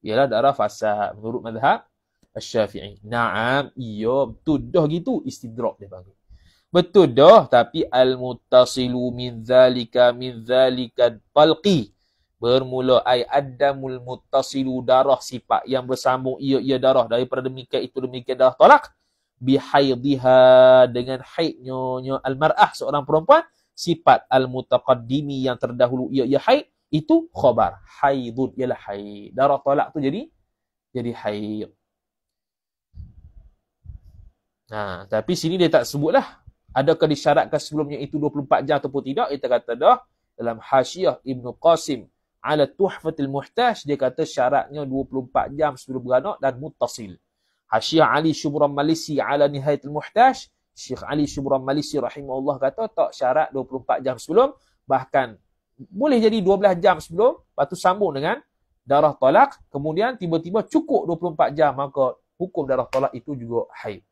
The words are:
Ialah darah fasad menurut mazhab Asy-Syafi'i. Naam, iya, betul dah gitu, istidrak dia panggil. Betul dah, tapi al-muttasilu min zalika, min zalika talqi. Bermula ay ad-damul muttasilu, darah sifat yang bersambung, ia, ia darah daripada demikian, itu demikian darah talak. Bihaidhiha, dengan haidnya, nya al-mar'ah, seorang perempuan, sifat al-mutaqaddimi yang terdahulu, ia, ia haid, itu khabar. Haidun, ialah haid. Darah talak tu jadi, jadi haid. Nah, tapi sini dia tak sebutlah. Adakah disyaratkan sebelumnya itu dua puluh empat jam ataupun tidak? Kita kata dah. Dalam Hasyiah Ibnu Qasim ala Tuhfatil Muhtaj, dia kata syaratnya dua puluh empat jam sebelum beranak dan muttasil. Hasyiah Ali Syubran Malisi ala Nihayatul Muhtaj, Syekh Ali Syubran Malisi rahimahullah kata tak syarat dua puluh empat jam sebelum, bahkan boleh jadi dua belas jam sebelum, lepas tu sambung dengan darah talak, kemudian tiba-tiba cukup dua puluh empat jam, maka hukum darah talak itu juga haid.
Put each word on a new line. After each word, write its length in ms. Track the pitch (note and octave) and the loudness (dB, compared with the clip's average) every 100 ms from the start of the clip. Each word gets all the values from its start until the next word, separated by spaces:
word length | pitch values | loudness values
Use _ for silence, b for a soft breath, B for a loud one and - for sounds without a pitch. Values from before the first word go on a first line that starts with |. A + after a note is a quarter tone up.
| - | -2
Ialah 240 | A2 C#3 | 0 0
darah 240 | A2 C3+ | 2 0
fasad 640 | C3+ G#2+ - G#2+ G#2 G2+ G#2 | 0 -4 -2 -4 -2 -4 -6
menurut 240 | A2 A#2 | -10 -10
mazhab 400 | A2+ A2+ C#3 A3+ _ _ _ _ _ | -10 -2 -2 -2 _ _ _ _ _
Asy-Syafi'i. 720 | A2 - A#2 G#2 G2 G2+ G#2 | -16 -6 -4 -4 -6 -16 -18
Naam, 720 | G#2+ A#2+ A#2 G2 A#2 C3+ C3+ | -8 -2 -2 0 0 -2 -4
iya, 560 | - A#2+ G#2 A2 C3 B2 | -10 -12 -4 -2 0 -2
betul 320 | A2+ - D3 A#2 | -6 -4 -4 0
dah 160 | F3 D3+ | 0 0
gitu, 320 | E3 F3 A3 C3 | -2 -4 -6 -6
istidrak 560 | - A#2 A2+ A#2 - | -14 -16 -6 -6 -6
dia 80 | G2 | -20
panggil. 240 | G2 F#2 _ _ - _ _ _ | -20 -20 _ _ -20 _ _ _
Betul 400 | E3+ F3 G3+ D#3+ | -2 2 4 4
dah, 400 | A#2+ B2 - C3 | 8 10 10 8
tapi 320 | B2 A#2 D#3+ - | 2 2 -4 -2
al-muttasilu 1200 | B2+ C3 B2+ B2+ B2 _ B2+ B2 C3 B2 B2 B2 | 2 2 0 -8 -12 _ 4 4 0 -4 -4 -6
min 320 | B2 B2 A#2 | -6 -10 -12
zalika, 720 | A2 B2+ B2+ B2 A#2 B2 B2 | 2 6 6 4 -4 2 2
min 320 | B2 B2+ A#2 A2+ | 2 -10 -12 -2
zalika 720 | B2+ C3 B2+ A#2+ - A#2+ A2+ _ | 2 2 0 -8 0 0 0 _
talqi. 560 | D3 D#3 D#3 G#3 E3+ G#2 _ _ _ _ _ | 4 4 4 2 0 0 _ _ _ _ _
Bermula 640 | A#2 C3 C3 B2+ B2+ B2 | 0 0 0 -4 2 2
ay 240 | - B2+ A#2 | 4 0 0
ad-damul 720 | C#3 C#3 B2+ C#3+ C#3 C3 B2+ | -2 -4 -2 -2 0 -8 -10
muttasilu, 800 | B2 B2+ _ C3+ C3+ C#3 C3 B2+ A#2+ | -12 -16 _ -2 -2 -4 -4 -4 2
darah 320 | B2+ C3+ B2+ | 4 4 0
sifat 480 | - B2 _ A2+ - | -2 -14 _ -4 -2
yang 160 | C3 B2+ | -6 -4
bersambung, 480 | B2+ C3 C3 C3 B2+ | -4 -2 -2 -4 -6
ia, 240 | C#3 C3+ | -2 -2
ia 160 | C3 B2+ | 0 0
darah 320 | C3 C3 A#2 | 2 2 2
daripada 320 | A#2 B2+ C3 | -2 -2 -4
demikian, 400 | C3 C3 B2+ C3 | -6 -10 -8 -6
itu 160 | B2+ C#3 | -6 -8
demikian 400 | B2+ B2+ B2 B2+ | -8 -10 -8 2
darah 160 | C3 | 2
talak. 400 | B2+ F3 - - _ _ _ _ _ | 6 6 6 4 _ _ _ _ _
Bihaidhiha, 1400 | B2 C3+ - C#3+ C#3 B2 C3+ C3+ B2+ C3 B2+ B2+ B2+ B2+ B2 | 0 0 2 2 2 0 -2 0 4 8 10 10 10 10 6
dengan 400 | A#2+ B2 C3 - | 2 -6 -8 -8
haidnya, 480 | - E3 - B2+ C3 C3 B2+ | -4 -4 -4 -10 -6 -6 -6
nya 160 | C3 C3+ | -4 -4
al-mar'ah, 480 | C3 C3+ D#3 - G#3 - | -4 0 0 2 0 0
seorang 240 | A#2 D3 | -4 -4
perempuan, 400 | C#3 D#3 D#3+ D4+ A3+ _ _ | 0 -2 2 0 0 _ _
sifat 540 | - E3+ D#3+ - B2+ _ | -12 -6 0 4 2 _
al-mutaqaddimi 1200 | C3 C3 B2+ - B2 - B2 A#2 C3+ C#3 C#3 C3 | -2 0 -6 -2 -2 0 -2 0 -6 -4 -6 -4
yang 80 | A#2+ | -4
terdahulu, 560 | B2 B2 B2 B2+ B2+ | -8 -2 -2 0 -4
ia, 160 | C3+ B2 | -2 0
ia 80 | C#3 | 0
haid, 320 | - C4+ - _ _ | 2 2 0 _ _
itu 340 | D3+ D3+ E4 E4 | -6 2 0 0
khabar. 480 | - C3+ A2+ F#2+ - - - | 0 2 2 -2 -4 -20 -2
Haidun, 520 | C#3+ C#3 A#2+ A#2 C3 | -2 0 -6 -6 -6
ialah 220 | - B2+ A#2+ | -4 -6 -6
haid. 560 | - G2+ G#2 G#2 G2+ | -10 -12 -12 -16 -12
Darah 240 | A#2 C#3 C#3 | -2 0 0
talak 260 | - C#3+ - D#3 | 0 -2 -2 -4
tu 80 | |
jadi, 240 | C3+ F3+ D#4+ _ _ _ _ _ _ | -4 -4 -10 _ _ _ _ _ _
jadi 200 | B2+ A#2+ A#2 | -10 -8 -8
haid. 560 | G#2+ G#2 G#2 G#2+ F#2+ _ _ _ _ _ _ _ _ _ _ _ _ - - - - - - _ _ _ - - - - - _ _ _ _ | -8 -8 -8 -10 -12 _ _ _ _ _ _ _ _ _ _ _ _ -20 -20 -20 -20 -20 -20 _ _ _ -20 -20 -20 -20 -20 _ _ _ _
Nah, 380 | G#2+ G2+ F2+ F#2+ | -10 -10 -10 -6
tapi 240 | G#2+ G#2+ | -6 -2
sini 240 | F3 D#3+ F#3 | -4 -2 0
dia 80 | E3+ | 2
tak 160 | D3 | 2
sebutlah. 640 | A#2+ C#3+ C#3+ C4 - - - _ _ | 0 -4 0 0 -2 -16 -20 _ _
Adakah 400 | C3 C#3 D#3+ D#3 | -2 0 0 0
disyaratkan 480 | C#3+ D#3+ D3 G#2+ D3+ | 0 0 0 0 -6
sebelumnya 400 | - D3+ C#3+ D3+ | -6 -6 -6 -8
itu 220 | C#3 D3+ | -8 -6
dua 80 | D3 | -4
puluh 160 | C#3+ C3+ | -6 -2
empat 160 | - | -2
jam 160 | C3+ C#3+ | 0 -4
ataupun 240 | C#3 C3+ | -2 -8
tidak? 240 | C3 C#3 A#3+ | -6 -6 -4
Kita 120 | C#3+ B2+ | -6 -2
kata 220 | A#2+ - | -4 -2
dah. 240 | A#2 E3 B3 _ _ _ _ | 0 2 2 _ _ _ _
Dalam 240 | A#2 A2+ | -8 -8
Hasyiah 560 | - C3+ B2 F3 F3 - - | 0 0 0 -2 -4 -4 -10
Ibnu 320 | B2+ B2 - | -10 -10 0
Qasim 480 | E3 E3 D#3+ B2+ F2+ _ _ _ | 2 2 0 -8 -10 _ _ _
ala 320 | A#2+ D3+ C#3 | -4 0 -2
Tuhfatil 560 | _ F#3+ - D#3+ D#3 C#3 | _ -4 -2 -10 -6 -6
Muhtaj, 560 | C#3 C#3 - B3 G#3+ | -6 -8 -2 -2 -2
dia 160 | C#3+ C#3+ | -6 -2
kata 240 | C3 B2+ | -2 -4
syaratnya 640 | D3+ - B2 C#3 - D3 C#3 | -6 -2 0 0 -4 -10 -8
dua 160 | C3+ | -6
puluh 240 | C3+ C3 B2 | -6 -8 -4
empat 240 | C#3 - C#3 | -4 -4 -4
jam 160 | D3+ | -4
sebelum 320 | C3 - B2+ B2 | -4 -12 -10 -2
beranak 320 | B2+ F#3+ - | -2 -2 -4
dan 160 | C3+ B2 | -6 -6
muttasil. 560 | D3+ _ A#2 - G2+ E2+ _ _ _ _ _ | -16 _ -6 -6 -16 -18 _ _ _ _ _
Hasyiah 480 | A2 - D#3+ C#3+ | -4 0 2 2
Ali 160 | C3+ D#3+ | 2 0
Syubran 400 | D3 D3+ C#3+ C#3+ | -2 -6 -2 -2
Malisi 480 | C#3+ D3 D#3+ - C#3+ | 0 -2 -4 -4 -6
ala 320 | G#2+ C#3+ C#3+ | -2 0 0
Nihayatul 400 | C#3+ C#3+ C#3+ C#3 | 0 -4 -4 -6
Muhtaj, 560 | D3 - G#3 B3+ B3+ - _ _ | -12 -6 2 2 2 -14 _ _
Syekh 320 | _ - B2+ | _ -14 -12
Ali 240 | - C#3+ D3 | -6 -4 -4
Syubran 400 | - C3+ C3+ C3 | -4 -4 -2 -2
Malisi 320 | C#3+ C#3+ D3 | -6 -4 -6
rahimahullah 640 | A#2+ D3 C#3 C3 C3+ C3+ | -6 -10 -10 -6 -6 -4
kata 240 | C3+ F3 A3 | -4 -4 -8
tak 160 | - D#3 | -4 -4
syarat 400 | - B2+ C#3+ D#3 | -2 -2 0 -2
dua 160 | C3+ B2+ | -6 -10
puluh 160 | C3 | -12
empat 160 | - B2+ C3 | -6 -4 -4
jam 160 | B2 | -8
sebelum, 320 | - F3+ C4+ - _ _ - | -2 0 0 -2 _ _ -4
bahkan 480 | C3 C3+ C#3 B2 G#2 _ _ _ | -4 0 -2 -2 -10 _ _ _
boleh 480 | _ C#3 F#3+ D4 B3 | _ -18 -4 0 2
jadi 160 | A3 A3+ | 2 2
dua 160 | F3+ | 0
belas 240 | G3 G3+ F3 | 2 2 2
jam 240 | F#3+ E3 | 0 0
sebelum, 400 | - E3 A#3+ - | -4 0 0 0
lepas 240 | _ - C#3+ | _ -6 -6
tu 80 | |
sambung 400 | F3+ F#3 G3 F#3+ | 0 0 0 -2
dengan 240 | C#3 D#3 B3 _ _ _ _ - | -2 -4 -6 _ _ _ _ 0
darah 320 | C#3+ D3+ C3+ | 2 2 2
talak, 400 | C3+ F3 C#4 - _ | 2 4 4 0 _
kemudian 400 | C#3 D3 D#3+ A#3 | -10 -6 -4 -4
tiba-tiba 480 | B3+ F3 E3 E3+ G#3+ | -4 -4 -4 -2 -6
cukup 480 | G#3 D#4 D#4 C4+ D#3 | -2 -4 -2 -4 -2
dua 80 | E3 | -6
puluh 160 | F3 | -6
empat 160 | D#3 C3+ C#3+ | -2 -2 2
jam, 160 | D3+ | 0
maka 400 | C3 C#3 C#3 C3 - _ _ | 0 -6 -2 -2 -2 _ _
hukum 240 | F#3 - | -8 -6
darah 240 | C3+ B2+ A#2+ | -2 -2 -2
talak 240 | C3+ C3+ | -2 -2
itu 240 | B2 - | -6 -12
juga 320 | C#3 A#2 A#2 - - | -12 -6 -6 -6 -12
haid. 240 | A#2 F#2+ _ | -14 -14 _